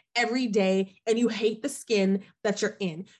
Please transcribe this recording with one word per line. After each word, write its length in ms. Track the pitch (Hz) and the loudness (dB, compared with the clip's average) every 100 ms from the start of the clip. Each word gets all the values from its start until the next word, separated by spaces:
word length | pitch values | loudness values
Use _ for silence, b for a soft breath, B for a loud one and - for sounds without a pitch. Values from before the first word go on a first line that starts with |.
| _ | _
every 320 | 240 226 254 247 | -4 -2 0 0
day 500 | 202 190 190 190 - - | 2 2 2 0 -4 -2
and 120 | 233 | 2
you 100 | 233 | 2
hate 340 | 220 220 214 | 2 -2 -2
the 60 | - | -6
skin 560 | - - 208 190 196 B _ | -8 -2 2 2 2 B _
that 180 | 214 202 | -4 -2
you're 140 | 208 - | -4 -4
in. 260 | 190 160 196 b | -6 -6 -12 b